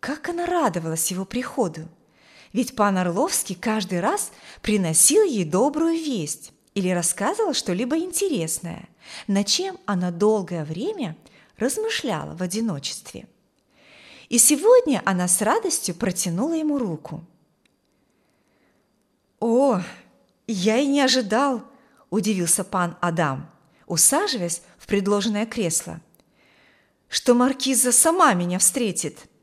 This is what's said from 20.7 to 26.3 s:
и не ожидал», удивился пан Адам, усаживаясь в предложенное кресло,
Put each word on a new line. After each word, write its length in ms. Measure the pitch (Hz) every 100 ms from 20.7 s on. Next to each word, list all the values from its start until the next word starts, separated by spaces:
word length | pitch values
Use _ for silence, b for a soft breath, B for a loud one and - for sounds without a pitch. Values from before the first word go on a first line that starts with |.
| 220
и 80 | 285
не 140 | 285
ожидал», 600 | 269 262 214 214 277 240 - b b b b
удивился 540 | 202 196 196 170 -
пан 320 | - 190 175 165
Адам, 500 | 175 165 156 135 147 _ b b b
усаживаясь 760 | 165 - 277 403 262 175 - b b
в 80 | -
предложенное 600 | 202 196 202 208 208 220
кресло, 540 | 240 175 160 - 165 _ _ b